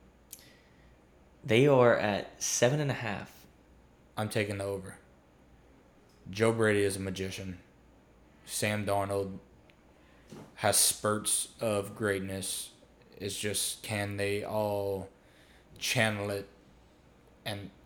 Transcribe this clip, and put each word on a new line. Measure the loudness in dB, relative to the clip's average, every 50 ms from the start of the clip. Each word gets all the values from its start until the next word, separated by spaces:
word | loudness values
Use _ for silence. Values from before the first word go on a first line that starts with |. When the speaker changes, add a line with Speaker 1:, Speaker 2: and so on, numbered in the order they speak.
| -20 -20 -20 -20 -20 -20 -20 -20 -20 -20 -20 -20 -20 -20 -20 -20 -20 -20 -20 -20 -20 -20 _ -20 -20 -20 -20 -14 -2
Speaker 1:
They | 2 6 6 8
are | 8 8 8 8 8 8
at | 6 4 2 0 0 -2 -6 -10 -8 -6
seven | -4 0 2 4 4 4 2
and | 0 -2
a | -2
half. | -4 -4 -6 -6 -6 -10 -12 -16 -20 -20 -20 -20 -20 _ -20 -20 -20 -20 -20 -20 -20 -20 -14 -6
Speaker 2:
I'm | -6 -6 -2
taking | -2 -2 -2 -2 -2 -6
the | -6
over. | -6 -6 -6 -8 -12 -16 -18 -20 -20 -20 -20 -20 _ _ -20 -20 -20 -20 -20 -20 -20 -20 -20 -20 -20 -20 -20 -20 -20 -20 -20 -16 -12
Joe | 0 2 2 4 4
Brady | 4 4 4 4 4 2
is | 2 0
a | -2
magician. | -4 -6 -4 -4 -6 -6 -6 -8 -10 -10 -12 -12 -16 -20 -20 -20 -20 -20 -20 -20 -20 -20 -20 -20 -20 -20 -20 -20 -16
Sam | -10 -6 -2 -2 0 0 -2 0
Darnold | 0 0 0 0 0 0 -2 -2 -4 -6 -12 -16 -20 -20 -20 -20 -20 -20 _ _ -20 -20 -20 -20 -20 -20 -20 -20 -20 -20 -20 -20 -20 -10
has | 0 2 2 4
spurts | 4 4 2 2 0 0 0 0 0 0 0 -2 -2 -2 -6 -6 -4
of | -2 0 0 0 -2 -4 -6
greatness. | -2 0 0 0 0 -2 -4 -6 -6 -6 -6 -8 -8 -10 -12 -16 -20 -20 -20 -20 -20 -20 -20 -14 -8
It's | -8 -6 -6 -4
just, | -4 -4 -2 -2 -4 -4 -6 -8 -8
can | -6 -4 -4 -2 -4 -4
they | -2 -2 -2 -2 -2 -4
all | -4 -2 -2 0 0 0 -2 -2 -2 -2 -4 -6 -10 -14 -20 -20 -20 -20 -20 -20 -20 -20 -20 -20 -20 -14 -8
channel | -4 -2 2 2 2 2 2 0 -2 -4
it | -4 -4 -6 -10 -16 -20 -20 -20 -20 -20 -20 -20 -20 -20 _ -20 -20 -20 -20 -20 -20 -14 -10
and | -10 -8 -8 -10 -12 -16 -20 -20